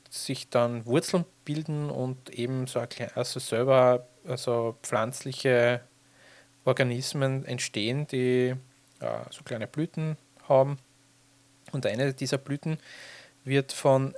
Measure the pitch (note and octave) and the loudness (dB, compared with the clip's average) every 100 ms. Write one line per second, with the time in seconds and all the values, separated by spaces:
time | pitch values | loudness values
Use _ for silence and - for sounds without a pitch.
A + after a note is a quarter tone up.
0 | - - - C3 - B2+ A#2+ A#2+ A2+ C3+ | -12 -12 -6 -8 0 2 2 0 0 0
1 | E3 F#3 E3+ _ - D3+ D#3 D3+ D3 C3 | 2 0 -2 _ -6 -6 -4 -4 -4 -4
2 | B2+ B2+ - - A#2+ C3 B2+ B2 A#2 - | -4 -6 -10 -6 -4 -2 -2 -4 -6 -8
3 | A#2 - B2 C3 - A2+ C3 C3 B2+ B2 | -8 -4 -4 -6 -4 0 4 8 8 6
4 | - _ - B2+ - A#2 A#2 A2 - A2 | 0 _ -8 -6 -2 0 0 -6 -4 -2
5 | A2+ B2+ C#3 C3 C3+ B2 A#2+ B2 - _ | -2 -4 -10 -4 2 4 4 2 -4 _
6 | _ _ - - _ _ - B2+ B2+ A#2+ | _ _ -20 -20 _ _ 0 2 2 0
7 | C3 D3+ C3+ C3+ C3+ B2 - A2 G#2+ C3+ | -4 -2 -2 -2 -4 -6 -6 -2 -2 -2
8 | D3 C3 B2+ B2+ B2+ B2+ - _ _ _ | -2 0 2 2 2 -2 -8 _ _ _
9 | A#1 - - - - A#2+ G#2+ - E3 - | -8 -6 -10 -16 -12 -8 -8 -6 -6 -4
10 | D#3 D#3 _ _ - C3+ C3+ C#3 - _ | -6 -6 _ _ 4 4 4 0 -10 _
11 | _ _ _ _ _ _ - C#3 B2 A2 | _ _ _ _ _ _ -10 -4 -2 0
12 | C#3 C3 C3 C#3 - C#3+ E3 D#3+ - - | 0 -2 -4 -4 -4 -6 -4 -6 -8 -20
13 | - - - _ - C3+ C3+ - D3+ C3+ | -20 -20 -20 _ 0 0 0 0 4 4
14 | C3+ | 2